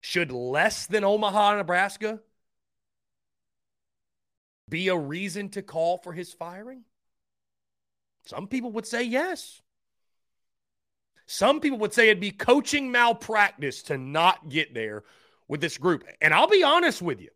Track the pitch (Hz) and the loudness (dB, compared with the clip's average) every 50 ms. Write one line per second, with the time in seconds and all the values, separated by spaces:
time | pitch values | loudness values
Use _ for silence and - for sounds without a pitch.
0 | - - - 180 170 143 127 123 123 123 131 147 170 - - - - - 175 214 | -10 -4 -2 -2 -2 -2 -6 -8 -6 -4 0 0 0 0 -2 -6 -10 -2 -2 0
1 | 202 196 208 214 214 202 190 214 208 202 208 208 196 165 175 180 190 202 196 - | 2 2 2 2 0 0 2 4 4 4 2 0 -2 0 0 0 0 0 -4 -6
2 | 214 214 220 220 _ _ _ _ _ _ _ _ _ _ _ _ _ _ _ _ | -8 -8 -8 -8 _ _ _ _ _ _ _ _ _ _ _ _ _ _ _ _
3 | _ _ _ _ _ _ _ _ _ _ _ _ _ _ _ _ _ _ _ _ | _ _ _ _ _ _ _ _ _ _ _ _ _ _ _ _ _ _ _ _
4 | _ _ _ _ _ _ _ _ _ _ _ _ _ - 143 165 185 185 185 175 | _ _ _ _ _ _ _ _ _ _ _ _ _ -8 -6 -2 0 0 0 0
5 | 147 139 147 175 196 202 165 202 202 196 202 196 196 - - 165 165 170 180 180 | -2 -4 -6 -6 -6 -6 -6 -8 -10 -8 -10 -12 -12 -8 -4 -2 0 0 -2 -2
6 | - 180 165 170 180 175 - _ 170 170 175 190 214 240 262 254 233 _ _ _ | -6 -12 -12 -12 -12 -14 -12 _ -14 -14 -12 -16 -16 -18 -18 -20 -20 _ _ _
7 | _ _ _ _ _ _ _ _ _ _ _ _ _ _ _ _ _ _ _ _ | _ _ _ _ _ _ _ _ _ _ _ _ _ _ _ _ _ _ _ _
8 | _ _ _ _ _ - - - 185 196 - 262 233 247 208 226 220 - - 233 | _ _ _ _ _ -14 -12 -12 -10 -6 -8 -6 -6 -6 -8 -8 -10 -8 -6 -6
9 | 247 240 233 254 320 370 349 - - - - _ _ _ _ _ _ _ _ _ | -4 -2 -2 -2 -2 -2 -6 -10 -12 -20 -20 _ _ _ _ _ _ _ _ _
10 | _ _ _ _ _ _ _ _ _ _ _ _ _ _ _ _ _ _ _ _ | _ _ _ _ _ _ _ _ _ _ _ _ _ _ _ _ _ _ _ _
11 | _ _ _ _ _ _ - - 185 233 285 311 294 294 269 220 214 208 - 240 | _ _ _ _ _ _ -4 0 2 2 2 2 0 -4 -2 -2 -4 -2 2 4
12 | 226 220 214 180 196 202 190 - - - 247 294 285 - - 294 277 254 247 240 | 6 6 6 4 0 -6 -6 -4 2 4 4 4 4 0 -4 -2 -2 0 2 4
13 | 240 233 233 233 - - 220 214 208 196 - - 147 139 117 - - - 151 135 | 4 4 2 0 -4 -2 2 2 2 2 2 -4 -8 -8 -8 -8 -8 -8 -8 -6
14 | 127 135 139 156 165 180 185 - - 156 131 156 151 - 127 117 110 107 104 107 | -6 -4 0 2 4 4 2 2 -6 -6 -4 -4 -4 -4 -4 -8 -6 -6 -8 -10
15 | - _ _ _ _ _ _ _ _ _ 139 151 156 160 - - 131 180 170 135 | -14 _ _ _ _ _ _ _ _ _ -6 -4 -4 -6 -6 -2 0 0 0 0
16 | - - - _ 156 156 156 175 262 359 415 392 349 277 302 349 349 320 240 - | -2 -14 -6 _ 2 4 6 6 6 6 6 6 6 6 4 4 4 2 0 0
17 | 180 170 139 - - - _ | -4 -6 -6 -6 -10 -20 _